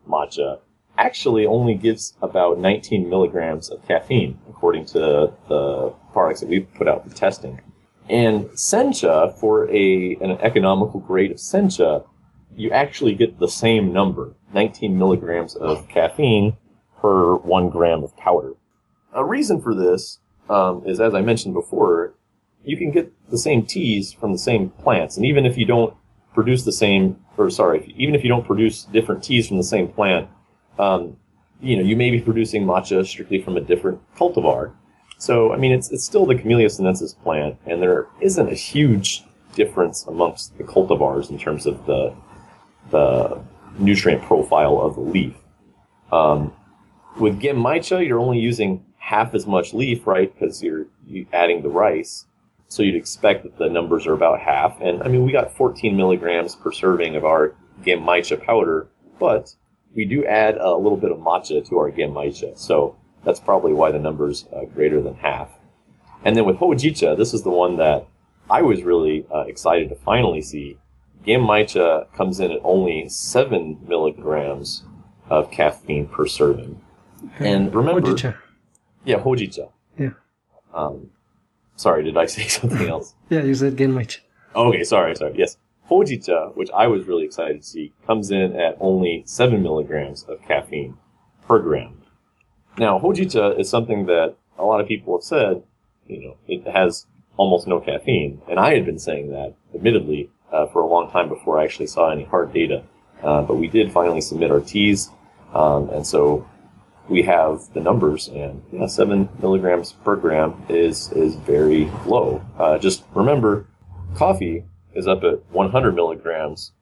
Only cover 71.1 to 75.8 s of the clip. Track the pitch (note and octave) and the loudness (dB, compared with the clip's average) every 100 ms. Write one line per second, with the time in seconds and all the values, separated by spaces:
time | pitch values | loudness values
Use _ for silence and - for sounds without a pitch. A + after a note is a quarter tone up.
71.1 | _ G2+ B2 A2+ G#2 G#2+ F#2+ F2 D#2+ - | _ 0 2 4 2 2 2 2 2 -2
72.1 | - F#3+ F3+ F#2 - - F#2 F#2 D#2 E2 | -4 -4 -2 -2 -2 0 2 0 -4 -8
73.1 | - - B2 C#3 G2+ D#2 D2+ E2 E2+ D#2 | -10 -4 0 0 -2 -4 -12 -4 -2 -2
74.1 | D2+ D2+ D2+ C#2+ C#2 D2 - - - - | -4 -6 -4 -4 -8 -10 -14 -16 -20 -20
75.1 | _ - D2+ D2 - D#2 - | _ -2 -2 -2 0 0 -2